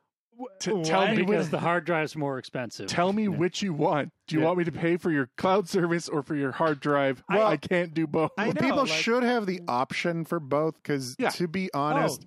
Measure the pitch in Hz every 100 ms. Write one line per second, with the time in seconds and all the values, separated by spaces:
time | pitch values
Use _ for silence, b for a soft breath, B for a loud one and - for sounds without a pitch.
0 | _ _ _ 233 247 - 180 202 160 180
1 | 196 220 185 185 160 151 135 175 156 170
2 | 156 156 143 131 - 139 120 - 98 -
3 | 180 202 214 156 180 - 202 147 151 151
4 | 131 _ - 156 156 180 175 123 165 180
5 | 185 151 131 - 185 190 180 202 170 170
6 | - 156 135 156 139 123 165 147 147 143
7 | 135 131 - 196 220 190 - 180 175 156
8 | 160 151 156 - 220 208 254 240 254 -
9 | - 233 240 247 202 180 175 123 135 -
10 | 175 170 160 175 143 143 160 156 - 143
11 | 131 127 233 - 175 170 185 143 147 156
12 | 160 131